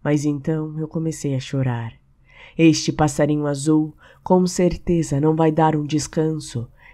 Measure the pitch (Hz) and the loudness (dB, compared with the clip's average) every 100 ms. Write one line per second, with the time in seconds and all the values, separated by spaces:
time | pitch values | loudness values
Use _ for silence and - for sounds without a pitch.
0 | 151 147 147 147 135 160 156 156 156 165 | 0 0 0 -4 -4 -4 -4 -8 -6 -4
1 | 160 156 147 135 131 135 131 120 117 - | -6 -4 -4 -4 -4 -4 -2 -4 -8 -14
2 | _ _ _ - - - 165 156 - - | _ _ _ -20 -18 4 4 4 0 0
3 | 151 143 147 151 147 143 143 156 156 - | 0 2 0 0 -2 -2 2 2 2 -8
4 | - - - 185 180 - 180 - - 170 | -20 -20 2 2 2 2 0 0 -2 -2
5 | 151 139 151 160 165 156 160 156 147 151 | 0 0 2 4 2 4 2 2 -2 -4
6 | 139 - 156 160 156 117 117 _ - | -2 -2 -2 -4 -8 -10 -10 _ -20